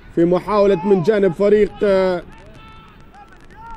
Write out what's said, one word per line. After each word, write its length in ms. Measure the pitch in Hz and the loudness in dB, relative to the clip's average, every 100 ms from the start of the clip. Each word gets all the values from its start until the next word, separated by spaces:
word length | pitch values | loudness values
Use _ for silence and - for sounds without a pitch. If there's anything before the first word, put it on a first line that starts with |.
| - | -10
في 100 | - | -2
محاولة 640 | 175 180 180 208 202 196 202 | 0 0 0 0 2 0 0
من 160 | 190 | 0
جانب 300 | 165 208 196 | 2 0 0
فريق، 400 | 156 202 214 202 - | 0 2 2 0 -2
آه، 400 | 208 190 185 175 - - - - - - - - - 415 415 415 - 427 453 | 0 0 0 -4 -8 -20 -20 -20 -20 -20 -20 -20 -20 -20 -20 -20 -20 -20 -18